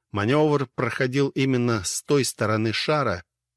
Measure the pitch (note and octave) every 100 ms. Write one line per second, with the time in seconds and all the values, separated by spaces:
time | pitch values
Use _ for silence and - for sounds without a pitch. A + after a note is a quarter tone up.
0 | _ G#2 G#2 D3 D#3 C#3+ C3+ - B2 -
1 | C3 C3 C#3 - C3+ B2+ A#2+ A2+ F2+ -
2 | - C#3+ A#2+ - G#2+ A2 A2+ G#2 - D3+
3 | B2+ F2+ - _ _